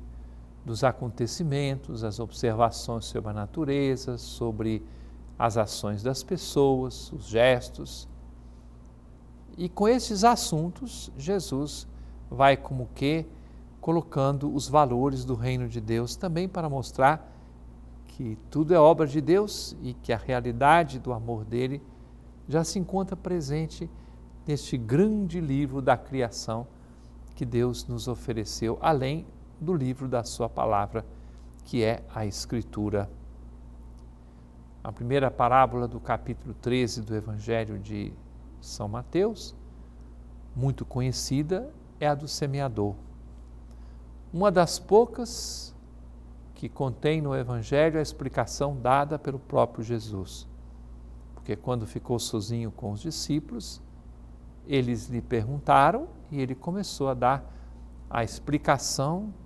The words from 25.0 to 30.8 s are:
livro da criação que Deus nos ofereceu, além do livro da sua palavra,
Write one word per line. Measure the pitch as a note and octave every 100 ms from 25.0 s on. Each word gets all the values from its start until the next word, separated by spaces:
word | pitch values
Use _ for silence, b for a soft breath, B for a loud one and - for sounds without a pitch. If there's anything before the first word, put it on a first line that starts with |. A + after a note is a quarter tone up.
| G#3+ G#3+ F#3+ E3+
livro | D#3 C3+ C#3+ C3+
da | C3 A#2+
criação | - C3+ A#2 - - A2+ A#2+ B B B B B B
que | - B2
Deus | A#2 B2 A#2+ -
nos | A#2+ A#2
ofereceu, | A#2 - A2+ G#2 - A2+ -
além | D#3+ D3 C3 D#3 - - - -
do | D#3+
livro | F3 B2+ B2+ B2+
da | B2
sua | A2+ - A#2
palavra, | - A#2 G#2